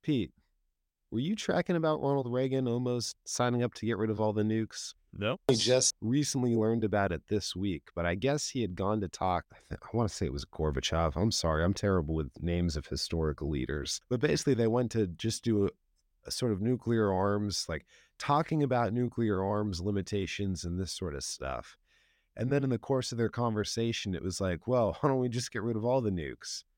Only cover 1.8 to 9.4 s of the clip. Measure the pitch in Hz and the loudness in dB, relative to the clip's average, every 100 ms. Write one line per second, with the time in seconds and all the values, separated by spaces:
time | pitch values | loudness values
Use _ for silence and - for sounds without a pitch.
1.8 | 160 151 139 139 120 123 131 131 131 120 | 2 2 2 0 0 0 2 2 2 0
2.8 | 123 123 - - - - 123 120 120 - | 0 -2 -4 -10 -10 0 2 2 0 -2
3.8 | 107 98 110 107 110 107 107 110 110 - | -2 0 0 2 2 2 2 2 -2 -6
4.8 | - - _ - 104 170 - 120 104 127 | -12 -14 _ -4 -4 -2 2 4 6 6
5.8 | 120 - 107 135 143 139 123 117 110 113 | 4 0 0 2 2 0 2 4 4 2
6.8 | 107 104 98 82 _ 104 - 90 101 80 | 2 2 2 0 _ -2 -2 -4 -2 -2
7.8 | - - 85 90 127 147 - 131 107 87 | -4 -2 0 2 0 0 -2 -2 -2 0
8.8 | 95 107 92 - 92 87 | 0 0 -2 -2 0 0